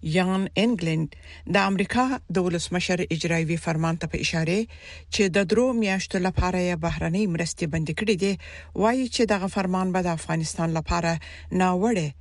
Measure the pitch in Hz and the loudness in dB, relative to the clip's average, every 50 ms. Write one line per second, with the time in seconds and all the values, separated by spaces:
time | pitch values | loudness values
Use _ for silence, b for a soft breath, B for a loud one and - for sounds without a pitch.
0 | - 160 156 185 185 180 190 190 190 - - - 196 233 247 180 - 165 160 160 | -4 0 2 2 2 2 2 0 0 -2 0 2 2 2 2 0 0 0 0 0
1 | 160 147 B B B B B B B - 175 202 196 196 196 185 202 - - 233 | -2 -2 B B B B B B B 0 2 2 2 2 2 0 0 0 2 2
2 | 254 262 269 - - - 175 190 180 180 170 170 160 - 175 180 170 - 185 175 | 2 2 0 -4 -4 -4 -2 0 0 2 0 -2 -4 -2 -2 -2 0 0 0 -2
3 | 180 - 165 160 - 170 170 165 160 151 170 165 - - 160 156 160 165 165 165 | 0 -2 -4 -2 0 0 0 0 0 0 -2 -2 -2 -2 -2 0 0 0 -2 -2
4 | - 160 - - - - - 165 160 160 175 202 226 B B B B B B B | -4 -6 -4 -4 -4 -2 -2 -2 0 0 0 0 -2 B B B B B B B
5 | B B - - 208 196 160 202 202 165 214 214 247 262 254 233 220 196 190 190 | B B 0 2 2 4 4 2 2 4 4 4 4 2 2 2 2 2 0 -2
6 | 180 - - 196 180 185 180 - - 180 180 185 180 180 175 165 156 170 160 160 | -2 -2 -2 0 0 0 0 2 0 2 2 2 0 0 0 0 -2 -2 -2 -2
7 | 170 165 165 190 220 202 165 160 165 160 - - 175 156 139 165 160 147 156 - | -2 -2 0 0 0 0 0 -2 -2 -4 -4 -4 -4 -2 -2 -2 -2 -2 -2 -2
8 | 220 208 220 170 185 196 196 - B B B B B B B - 190 220 240 262 | 0 0 2 2 2 0 0 -2 B B B B B B B 2 2 4 4 2
9 | 262 240 - - 240 202 208 196 180 196 - 202 190 185 185 185 185 185 180 185 | 0 -2 0 0 2 2 2 0 0 -2 -2 0 0 2 2 0 0 2 0 0
10 | 180 180 165 160 - - 160 160 160 151 - - 170 165 160 160 156 - 175 170 | 2 2 0 -2 -2 -2 -2 -2 0 -2 -2 -2 -2 0 0 -2 0 0 0 0
11 | 165 170 165 160 B B B B B B - 180 185 185 180 180 190 233 247 185 | 2 0 0 -2 B B B B B B 0 2 4 4 4 4 2 2 2 2
12 | 160 147 139 - | 0 -2 -4 -8